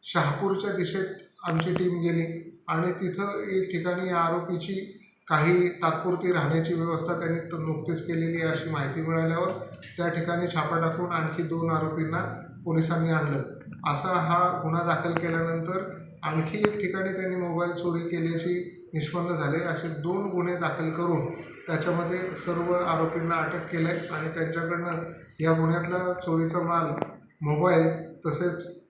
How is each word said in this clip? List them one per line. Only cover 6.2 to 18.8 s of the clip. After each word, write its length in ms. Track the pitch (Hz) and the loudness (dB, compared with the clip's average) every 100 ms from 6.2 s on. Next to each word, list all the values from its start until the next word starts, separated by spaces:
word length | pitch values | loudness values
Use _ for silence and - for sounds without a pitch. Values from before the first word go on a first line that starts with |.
| 180 | 2
राहण्याची 420 | 175 143 165 165 | 2 4 2 2
व्यवस्था 440 | 170 165 156 165 170 | 2 2 0 0 -2
त्यांनी 200 | 165 165 | 0 -2
त-, 200 | 165 165 | -2 -4
नुकतीच 480 | 160 147 - 160 - | -2 -2 -2 -4 -2
केलेली 300 | 165 165 165 | 0 0 0
आहे 140 | 160 | 0
अशी 180 | 160 160 | 0 -2
माहिती 300 | 151 139 160 | -2 -2 -2
मिळाल्यावर 500 | 160 165 165 165 190 - - - - - | 0 2 2 2 0 -2 -8 -12 -14 -2
त्या 120 | 170 | -2
ठिकाणी 380 | 165 165 170 180 | 0 0 0 0
छापा 300 | 160 151 165 | 0 0 2
टाकून 340 | 165 160 175 | 2 0 -2
आणखी 300 | 165 156 151 | 0 0 -2
दोन 280 | 160 165 165 | -2 0 0
आरोपींना 760 | 160 156 160 156 175 - - - - | 2 0 0 -2 -2 -4 -6 -12 -10
पोलिसांनी 460 | - 160 160 165 165 | 0 2 4 2 4
आणलं. 280 | 160 147 139 131 - - - - | 2 2 0 -4 -10 -14 -6 -2
असा 160 | 143 - | 0 2
हा 520 | 180 160 175 180 175 | 2 4 4 4 2
गुन्हा 200 | 160 170 | 0 0
दाखल 300 | 170 170 170 | 2 2 2
केल्यानंतर 920 | 170 175 165 165 165 165 185 196 - - - | -2 -2 -2 -2 -2 -4 -4 -6 -12 -16 -10
आणखी 360 | 156 160 160 214 | -6 -4 -4 0
एक 220 | 208 208 | 0 0
ठिकाणी 320 | 190 190 190 | -4 -2 -2
त्यांनी 240 | 190 185 180 | -2 -2 -2
मोबाईल 360 | 175 165 175 | -2 0 -2
चोरी 360 | 170 175 170 165 | 0 -2 -2 -2
केल्याची 760 | 170 165 165 175 180 - - | -2 -2 0 -2 -2 -4 -12